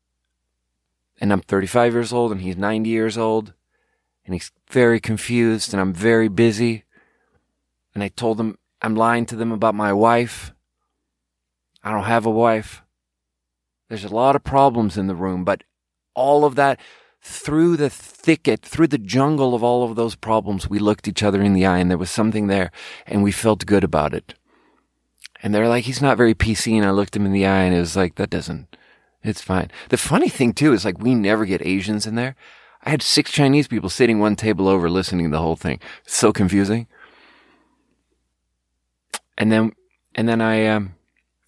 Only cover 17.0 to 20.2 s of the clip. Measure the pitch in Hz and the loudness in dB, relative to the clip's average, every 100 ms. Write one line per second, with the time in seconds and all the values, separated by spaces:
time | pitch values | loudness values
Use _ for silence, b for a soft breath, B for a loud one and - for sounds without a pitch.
17 | B B - - - 156 170 160 143 - | B B -18 -12 -4 0 2 2 -2 -4
18 | - - - 156 - 107 - 143 160 135 | -20 -6 0 0 0 -2 -4 0 0 0
19 | 98 123 143 151 131 120 120 123 120 110 | -2 0 0 2 0 0 2 2 0 -2
20 | 117 - | -4 -4